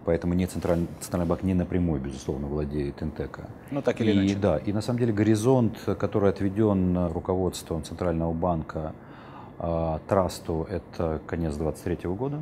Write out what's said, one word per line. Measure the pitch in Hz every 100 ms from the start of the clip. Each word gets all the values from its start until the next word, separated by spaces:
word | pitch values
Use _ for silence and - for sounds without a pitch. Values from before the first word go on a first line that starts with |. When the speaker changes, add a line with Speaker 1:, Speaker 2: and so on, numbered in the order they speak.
Speaker 1:
Поэтому | - 82 87
не | 90 92
Централь-, | 87 85 85 85 -
Центральный | - 90 85
банк | 87
не | 95
напрямую, | 92 85 90 87 73
безусловно, | 69 - - 69 71
владеет | 73 73 76 71 -
Интека. | 78 - - - - - -
Speaker 2:
Ну, | 143
так | 127 113
или | 107
Speaker 1:
И, | 101
Speaker 2:
иначе. | 98 98
Speaker 1:
да, | 101 76
и | -
на | 101
самом | 104 120
деле | 123
горизонт, | 101 107 110 117 131 110 - - 98
который | 101 107 98
отведен | 95 98 98 107 98 92 90 87
руководством | 82 80 92 90 - - 82
Центрального | 76 82 90 82 82
банка, | 82 90 82 78 80 78 - - - - - - -
а, | 85 82 82 78 -
Трасту, | 101 87 - - 80 80
это | 90 - - 82 78 -
конец | 85 82
двадцать | 73 80 76
третьего | 92 82 87
года. | 95 135 147